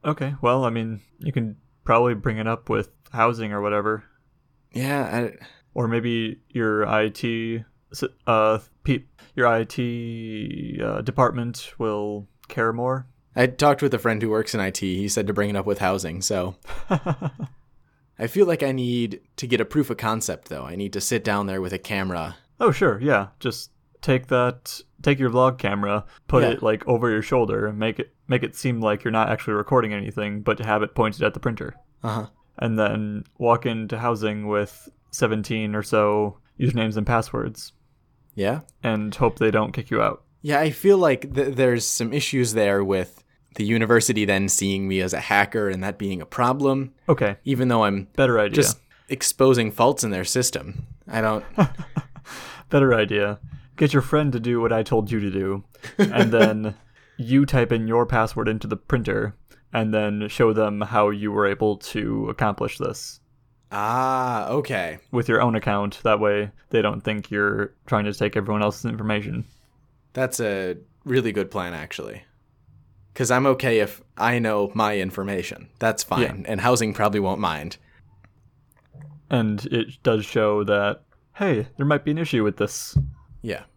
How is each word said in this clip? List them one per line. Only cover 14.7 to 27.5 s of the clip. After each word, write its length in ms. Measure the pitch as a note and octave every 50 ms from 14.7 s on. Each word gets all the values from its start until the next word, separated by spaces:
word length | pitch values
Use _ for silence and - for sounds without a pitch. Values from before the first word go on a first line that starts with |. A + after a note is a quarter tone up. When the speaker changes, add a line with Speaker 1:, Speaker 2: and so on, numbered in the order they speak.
Speaker 2:
T. 260 | F#2 - G2+ F#2+ F#2
He 120 | F#2+ G2+ G2+
said 180 | - A#2+ G#2
to 60 | G2+ G2+
bring 160 | G2+ G#2 G#2
it 60 | G#2
up 100 | G2 F#2+
with 120 | G#2 G2+ -
housing, 440 | G2+ F#2 F#2+ G2 F2 E2 E2 F2+
so. 340 | G2 - G#2+ F#2 F2+ F2+ F#2 _ _ -
Speaker 1:
<laughs> 180 | - - - - F#3+ D3 - F3+ D3 - F#3+ D3+ - - A3+ - - - _ _ _ _ _ _ _ _ _ _ _ -
Speaker 2:
I 80 | A2
feel 200 | A2+ - F#3+ G3+
like 160 | E3 E3+ -
I 100 | C#3+ C3+
need 480 | C3+ C3 B2 B2 B2 A#2+ A#2+ G#2+ G2 - _ _ _
to 100 | - C#3+
get 140 | A#2+ B2 A2
a 20 | A2
proof 240 | - - D3+ C#3 -
of 80 | A#2+
concept, 520 | - A#2 A2 A2 A2 - - E2+ - _ -
though. 160 | - C2+ B1+
I 120 | C#2 E2+
need 160 | F#2+ G2+ G2
to 80 | G2 G2
sit 240 | - - - A2+ -
down 220 | A2 G2+ G3+ G3+
there 140 | - F#2+ F#2+
with 120 | F#2 F2+
a 60 | G2 F#2
camera. 580 | - - A2 G2 F#2+ F#2 F2+ E2+ D#2+ F2 F2+ - _ _ _ _
Speaker 1:
Oh, 120 | B3+ A3
sure, 300 | C#3 - G3+ D3+ G#2+ G2
yeah. 280 | B2 D3 C3 G2+ G2 - _ _
Just 320 | - B2+ A2+ - - - _ _ _ _ _ _
take 240 | - - C3 B2+ B2+
that, 540 | - C3 B2 B2 B2 A#2+ B2 _ - - - - _ _ _
take 160 | - D3 C#3+ C3+
your 120 | C3 B2
vlog 280 | A2+ B2+ B2+ C3 B2+ B2+
camera, 460 | - G2 G2+ G2+ G2+ G2+ G#2 G#2+ G2+ - - - _ -
put 140 | - B2+
Speaker 2:
Yeah. 80 | A#2+ A#2
Speaker 1:
it, 120 | A#2 -
like, 240 | - A2 G#2+ G#2+ -
over 220 | - B2 A#2 A#2+ A#2+
your 140 | G#2+ G#2+
shoulder, 440 | G#2+ - C#3 B2+ A#2 G#2